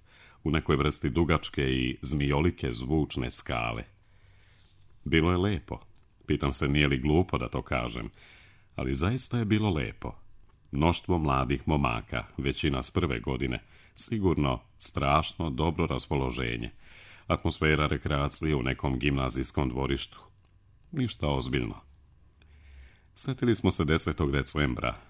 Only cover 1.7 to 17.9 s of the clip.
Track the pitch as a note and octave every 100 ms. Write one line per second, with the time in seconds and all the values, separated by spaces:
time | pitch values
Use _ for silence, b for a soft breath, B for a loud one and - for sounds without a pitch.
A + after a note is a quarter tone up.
1.7 | C2 B1+ C2 C2 D2+ C#2+ C#2+ F2 - C2+
2.7 | A#1 C2 D#2 C#2+ - A#1+ - - B1 A1+
3.7 | A1+ - _ b b b b b b b
4.7 | b b - D2 D#2 E2 F2+ G2 E2+ -
5.7 | - - - _ _ - D2 C#2+ - C#2
6.7 | D2+ D2 C2+ D2 D#2+ - B1 A#1+ - -
7.7 | B1 A#1+ A#1 A1 B B B B B B
8.7 | - C2 C2+ F2+ B2 - A#2+ G#2 G#2+ G#2
9.7 | D#2 A1+ - - - - - - - -
10.7 | C#2 E2 - - F2 D2+ C2+ B1+ C2 -
11.7 | D2+ C2+ A1+ G#1 A#1+ - - C2+ - D2+
12.7 | C2 B1+ - E2 A#1+ B1 B1+ C2+ A#1+ b
13.7 | b b - - A2+ F#2 D2+ C#2+ B1 -
14.7 | - - - C#2 D2+ - - E2 C2 D#2+
15.7 | D#2 D#2+ C2 - C#2+ C2 A#1+ A#1+ A#1 A#1
16.7 | - B B B B B F2 E2+ - D#2
17.7 | D2+ D2